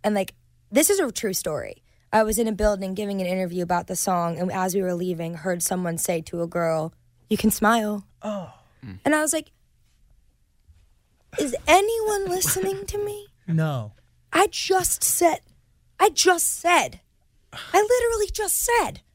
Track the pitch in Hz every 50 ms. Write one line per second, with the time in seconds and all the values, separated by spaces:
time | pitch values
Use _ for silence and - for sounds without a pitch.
0 | - 214 208 202 190 - - _ _ _ _ _ _ _ 202 262 311 - 403 392
1 | 320 240 220 - - 196 180 - - 175 151 - - - - _ _ _ _ _
2 | _ _ - 220 220 214 - 226 233 220 226 180 214 208 208 190 190 190 190 202
3 | 208 202 202 196 185 180 185 185 185 170 175 180 175 170 180 175 175 - 185 175
4 | - 202 180 175 170 170 165 151 180 190 202 190 185 190 175 202 185 180 180 170
5 | 180 185 175 160 170 165 170 160 151 190 180 175 - - 190 180 180 170 165 165
6 | - - 175 165 165 - - 170 170 165 - 175 170 165 160 160 156 165 - _
7 | _ _ _ _ _ _ 214 196 - 220 - - 220 214 233 233 214 208 208 202
8 | 190 _ _ _ - 214 208 196 175 - - _ _ _ _ _ - 107 92 95
9 | _ - 302 302 311 311 320 311 311 _ _ _ _ _ _ _ _ _ _ _
10 | _ _ _ _ _ _ _ _ _ _ _ _ _ _ _ _ _ _ _ _
11 | _ _ _ _ _ _ - - 302 262 233 - - - 320 381 403 440 453 453
12 | 440 427 415 392 392 370 349 381 370 - - 381 381 392 392 392 403 - 415 415
13 | 415 415 415 415 415 403 _ _ _ 180 165 160 160 156 143 123 107 107 - _
14 | _ _ _ _ _ _ - 320 403 415 - - - - 381 370 349 - - -
15 | - - - - 339 330 311 - _ _ _ _ _ _ _ _ _ _ _ -
16 | 359 415 285 - - 370 359 339 - - - - - 339 349 311 196 120 - -
17 | _ _ _ _ _ _ _ _ _ _ - - - - - 381 427 427 494 494
18 | 480 466 466 427 415 - - - 427 359 - - - - 466 466 330 220 - -
19 | _ _